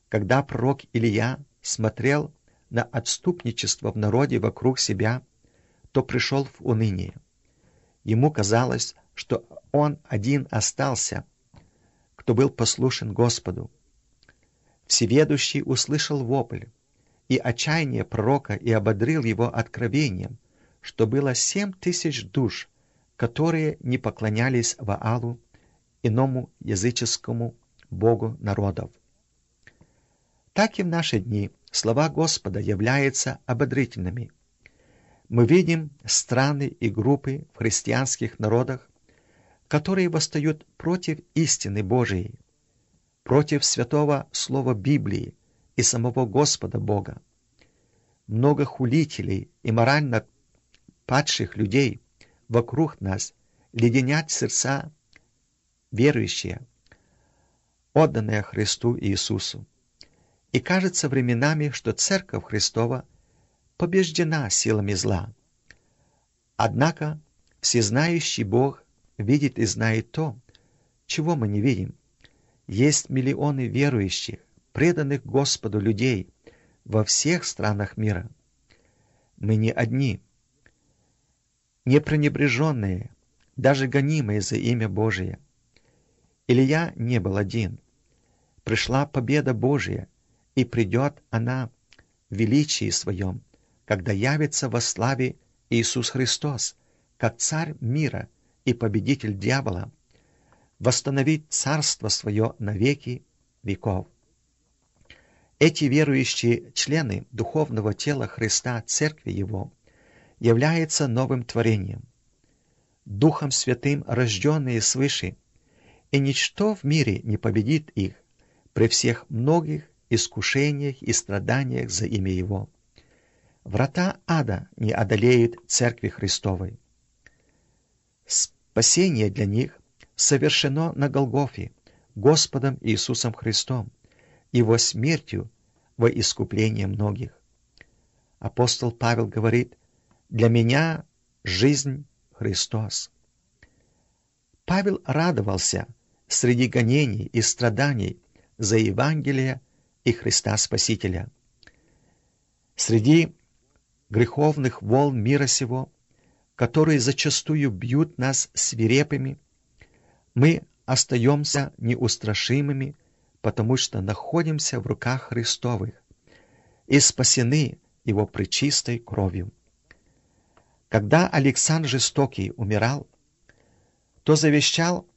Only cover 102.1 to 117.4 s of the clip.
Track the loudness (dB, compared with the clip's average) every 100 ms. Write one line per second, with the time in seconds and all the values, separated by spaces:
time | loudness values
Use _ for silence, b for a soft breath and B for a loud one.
102.1 | -4 -2 0 0 -2 -6 0 0 0 -6
103.1 | -10 -14 _ _ _ -6 -4 -2 -4 -6
104.1 | _ _ _ _ _ _ _ _ _ _
105.1 | b b b b 2 2 4 2 2 4
106.1 | 2 0 0 0 0 -2 -6 -2 -2 -2
107.1 | -4 -6 -6 -4 -2 -2 -2 -2 -2 -4
108.1 | -4 -6 -4 -2 -2 -4 -6 -6 -2 -2
109.1 | -4 -8 -6 -4 -6 -10 -14 b b b
110.1 | b b b 4 4 4 2 0 0 0
111.1 | 0 0 -2 -2 0 2 2 -2 -10 -14
112.1 | _ _ _ _ _ _ _ _ _ -12
113.1 | 2 2 2 -2 -2 -2 -2 -2 -2 -2
114.1 | 0 0 0 0 0 0 -2 0 0 -2
115.1 | -2 -6 -10 _ b b b b b b
116.1 | 0 2 0 -2 0 -2 0 0 2 2
117.1 | -2 -2 -2